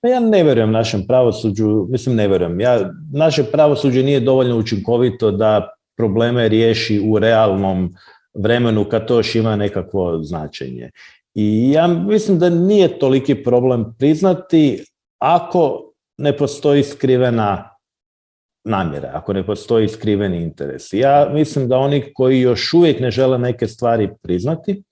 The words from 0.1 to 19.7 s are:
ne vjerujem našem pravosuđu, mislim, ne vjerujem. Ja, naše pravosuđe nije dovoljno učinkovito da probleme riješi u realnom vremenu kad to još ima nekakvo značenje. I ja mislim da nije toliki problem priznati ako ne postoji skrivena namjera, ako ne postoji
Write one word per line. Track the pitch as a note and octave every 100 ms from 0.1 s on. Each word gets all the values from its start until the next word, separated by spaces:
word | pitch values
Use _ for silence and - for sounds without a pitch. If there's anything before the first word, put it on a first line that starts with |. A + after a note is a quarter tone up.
| B3
ne | A3+ G#3
vjerujem | D#3 A#2+ A2
našem | A2 A2+ G#2 F#2
pravosuđu, | B2+ A#2+ - A2 G2+ G#2+ G#2+ G#2
mislim, | B2+ - A#2
ne | G#2
vjerujem. | F#2+ F2 F2
Ja, | A#2+ A#2 F#2+ - -
naše | C#3 D#3+ D3+
pravosuđe | C3 D3+ D3+ C#3+ C#3 B2+
nije | C3+ C#3
dovoljno | B2 C3 B2+ A#2
učinkovito | A2 G#2 F#2+ A#2+ B2 A#2+ A2
da | G2 A2 G#2+ - - _ -
probleme | A2+ G#2 A#2 A#2+ A2
riješi | A2 A2+ A2+ - G#2 G#2+
u | G#2+
realnom | A2 A2 G#2+ G2 G2 F#2 F2+ F2 - _ _
vremenu | - G#2 A#2+ A#2+ A2 G#2
kad | A2 -
to | A#2+
još | G#2 A2+
ima | A2 G#2
nekakvo | G2+ - F2+ G2 F2+ E2
značenje. | D2+ E2 D2+ - C2 B1 A#1+ _ - _ _
I | G#2+ G#2 G#2+ B2+
ja | D3 F3
mislim | E3+ F#3+ G#3+ G#3 F3+
da | F3
nije | E3+ F#3 G#3 F3 -
toliki | C3+ C3 C3 A#2
problem | B2 B2 B2+ A#2+ A2 -
priznati | C#3+ D#3 F#3+ F3+ - E3 D3 G#2+ - _ _ _
ako | C3+ E3+ - F3+ D3 - - _ _ -
ne | C#3+ C#3
postoji | D3 - D3+ C#3+
skrivena | C#3 - C3 B2+ B2+ A#2 G#2 F#2 - _ _ _ _ _ _ _ _ _
namjera, | G#2+ G2+ E2+ C#2+ C#2
ako | - -
ne | F#2+ F#2
postoji | G2+ -